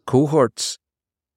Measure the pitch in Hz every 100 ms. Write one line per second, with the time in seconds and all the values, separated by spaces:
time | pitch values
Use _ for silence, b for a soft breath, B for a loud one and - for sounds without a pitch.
0 | - 127 147 156 117 - - - _ _
1 | _ _ _